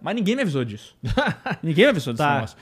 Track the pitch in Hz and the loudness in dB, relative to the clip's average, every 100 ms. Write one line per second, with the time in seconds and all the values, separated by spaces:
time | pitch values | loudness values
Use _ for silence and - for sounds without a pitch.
0 | 170 233 196 262 202 139 113 104 - _ | -6 -2 0 0 0 -2 -4 -8 -16 _
1 | 117 262 262 - 254 - 165 156 285 185 | -4 0 0 -4 -8 -6 0 4 4 4
2 | 135 117 147 139 113 - | -2 0 0 0 -2 -12